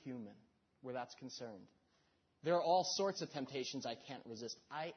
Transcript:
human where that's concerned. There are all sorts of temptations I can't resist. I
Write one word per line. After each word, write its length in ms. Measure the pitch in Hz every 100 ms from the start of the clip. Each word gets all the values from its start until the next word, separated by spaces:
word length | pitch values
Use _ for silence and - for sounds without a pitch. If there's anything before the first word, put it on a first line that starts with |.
human 320 | 139 127 104 104 - _ _ _
where 120 | 131
that's 220 | 127 123 -
concerned. 520 | 131 - 120 101 101 _ _ _ _ _ _ _
There 120 | 147 175
are 80 |
all 220 | 160 185 175 -
sorts 260 | 196 185
of 100 | 156
temptations 540 | 151 131 135 127 139 123
I 100 | 117 -
can't 140 | 127 -
resist. 320 | 113 113 - _
I 220 | 147 160